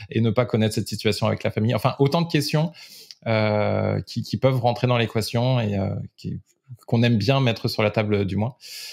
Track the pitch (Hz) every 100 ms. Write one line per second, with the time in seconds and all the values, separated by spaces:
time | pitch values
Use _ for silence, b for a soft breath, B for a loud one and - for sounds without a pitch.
0 | 110 110 113 104 123 113 110 113 98 107
1 | 110 104 107 101 110 110 110 117 127 -
2 | 143 170 165 151 143 151 165 B B B
3 | B B - 110 107 107 104 101 101 101
4 | - - - 107 131 131 120 117 123 123
5 | 113 113 101 120 123 127 107 101 101 101
6 | - _ - 87 - _ _ 120 - 117
7 | 120 117 98 135 127 - 113 - 107 -
8 | 107 104 92 98 113 - B B B